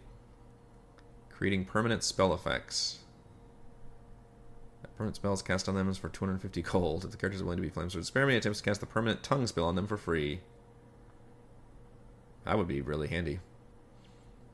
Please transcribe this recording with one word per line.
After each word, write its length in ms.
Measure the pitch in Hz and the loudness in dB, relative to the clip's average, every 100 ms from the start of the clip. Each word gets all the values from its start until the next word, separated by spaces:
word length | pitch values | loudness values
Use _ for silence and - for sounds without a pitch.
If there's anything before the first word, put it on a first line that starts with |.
| - - - - - - - - - - - - - | -10 -20 -20 -20 -20 -20 -20 -20 -20 -20 -20 -20 -16
creating 360 | - 98 95 92 | 0 2 2 2
permanent 380 | 107 113 107 | 2 4 2
spell 300 | - - 95 | 0 4 4
effects. 680 | 80 - 64 - - - - - - - - - - - - - - - - - - - - - - - - | 4 0 -2 -2 -2 -2 -4 -16 -20 -20 -20 -20 -18 -18 -14 -14 -14 -18 -20 -20 -20 -18 -16 -16 -16 -16 -4
Permanent 180 | 110 - | -4 0
spells 240 | 101 98 | 0 0
cast 260 | - 110 98 | 2 0 2
on 80 | 95 | 2
them 140 | 95 | 2
is 80 | 92 | 0
for 100 | 85 | -4
two 160 | - | -2
hundred 180 | 95 92 | 0 0
fifty 200 | 95 90 | -2 -4
gold. 420 | - 95 85 82 | 2 2 4 0
If 80 | 92 | -4
the 60 | - | -4
characters 240 | 98 98 | -2 -2
are 40 | 90 | -2
willing 160 | 90 | -2
to 20 | |
be 60 | 92 | -2
Flamesterd's 380 | 85 85 90 - | -2 -4 -4 0
spearman, 240 | 131 139 | 2 4
he 60 | 117 | 4
attempts 220 | 104 104 | 2 0
to 60 | - | 0
cast 140 | 101 | 0
the 60 | - | 0
permanent 380 | 110 113 - | 0 2 0
tongue 220 | - 139 117 | 2 2 2
spell 200 | - 85 | 2 2
on 100 | 90 | 2
them 120 | 101 | 0
for 100 | 104 | -2
free. 420 | - 82 73 90 - - - - - - - - - - - - - - - - - - - - - | 0 2 2 -2 -8 -20 -20 -20 -20 -20 -20 -20 -20 -20 -20 -20 -20 -20 -20 -20 -20 -20 -20 -10 0
That 120 | 107 | 2
would 100 | 87 | 2
be 120 | 69 | 0
really 300 | 65 76 73 | -2 -2 0
handy. 300 | 85 80 87 - - - - - - - - - - - | 0 -2 -4 -8 -20 -20 -20 -20 -20 -20 -20 -20 -20 -20